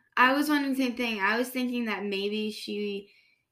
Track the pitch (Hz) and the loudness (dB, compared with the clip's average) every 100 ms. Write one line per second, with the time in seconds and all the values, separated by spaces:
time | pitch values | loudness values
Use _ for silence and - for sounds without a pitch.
0 | _ - 254 277 294 294 277 262 254 240 | _ 4 4 6 4 2 2 0 0 0
1 | 240 214 196 226 254 262 247 240 226 196 | -4 0 0 2 0 -2 -2 -2 -2 -2
2 | 202 196 202 214 214 214 - 208 208 202 | -4 -2 -2 -2 -4 -6 -8 -4 -4 -6
3 | 196 _ _ _ _ | -10 _ _ _ _